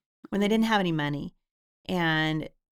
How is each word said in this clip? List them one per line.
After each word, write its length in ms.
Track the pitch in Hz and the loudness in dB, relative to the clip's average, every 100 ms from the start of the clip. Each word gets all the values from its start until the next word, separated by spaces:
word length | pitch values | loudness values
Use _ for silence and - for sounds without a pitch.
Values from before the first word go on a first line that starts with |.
| _ _ - | _ _ -6
when 140 | 196 | 0
they 60 | 202 | 2
didn't 180 | 226 220 | 2 2
have 140 | 208 | 2
any 120 | 180 | 0
money. 400 | 156 147 147 180 - _ _ _ _ - | 0 -2 -4 -8 -14 _ _ _ _ -6
And 640 | 180 165 156 156 156 - _ _ | 0 2 2 0 -2 -6 _ _